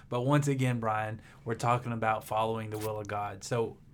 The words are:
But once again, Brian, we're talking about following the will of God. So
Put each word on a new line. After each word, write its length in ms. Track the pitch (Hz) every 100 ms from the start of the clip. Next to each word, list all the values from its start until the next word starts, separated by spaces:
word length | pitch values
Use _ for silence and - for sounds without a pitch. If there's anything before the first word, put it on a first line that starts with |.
| -
But 140 | 123
once 240 | 127 147 143
again, 300 | 135 127 120
Brian, 400 | 113 107 107 107 - -
we're 100 | -
talking 380 | 113 120 120 123
about 320 | 117 110 110
following 460 | - 110 110 113 107
the 80 | 107
will 200 | 107 107
of 80 | 101
God. 340 | 104 104 101
So 320 | - 120 113 - -